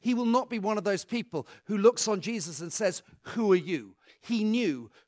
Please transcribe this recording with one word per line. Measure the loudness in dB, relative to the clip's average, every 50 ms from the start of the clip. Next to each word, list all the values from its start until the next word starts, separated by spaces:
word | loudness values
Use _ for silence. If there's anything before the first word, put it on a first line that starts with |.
He | -2 -2 0
will | 0 2
not | 2 2 2 0 -2
be | -4 -4
one | -2 -2 -2 0
of | 0
those | 0 -2 -2 -4
people | -6 -6 -6 -6 -6 -8 -10 -10 -10 -14 -16 _
who | -6 0
looks | 4 6 6 6 4 2
on | -2 -2 -2
Jesus | -4 -4 -6 -6 -6 -8 -10 -10
and | -10 -8 -4
says, | -2 0 -2 -2 -4 -8 _ -20 -20 -16
"Who | -8 -4 0 4 4
are | 4
you?" | 4 4 0 -4 -4 -6 -8 -16 _ _ -20 -20 _
He | -6 -2 -2 0 2
knew | 2 2 2 2 0 -2 -4 -6 -14 -18 _ _